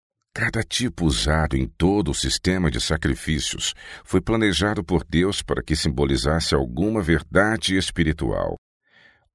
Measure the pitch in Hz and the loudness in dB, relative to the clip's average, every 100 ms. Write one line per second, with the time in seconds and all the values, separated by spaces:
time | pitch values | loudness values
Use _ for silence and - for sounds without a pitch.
0 | _ _ _ - 110 113 110 - 123 - | _ _ _ -4 -2 -2 -4 -2 -4 0
1 | 82 67 76 78 76 67 65 - 85 101 | 0 2 2 0 0 0 -2 0 0 2
2 | 80 69 71 - - 92 85 62 - 78 | 0 -2 -2 -2 0 0 0 0 -2 0
3 | 76 67 - 78 - - - - - - | 0 -2 -2 -2 -4 -4 -6 -8 -12 -18
4 | - 92 87 113 107 85 104 104 85 87 | -2 0 2 2 2 2 0 0 0 -2
5 | - 80 92 98 - 71 - 78 82 65 | 0 2 2 0 -4 -4 -2 -2 0 0
6 | 71 67 64 82 80 73 65 62 101 110 | 2 2 2 0 2 0 0 0 0 0
7 | 82 78 - 85 104 110 - 95 90 - | 2 0 2 2 4 2 0 0 0 0
8 | 78 71 58 50 50 50 _ _ _ _ | 0 0 -2 -2 -2 -6 _ _ _ _
9 | - _ _ | -20 _ _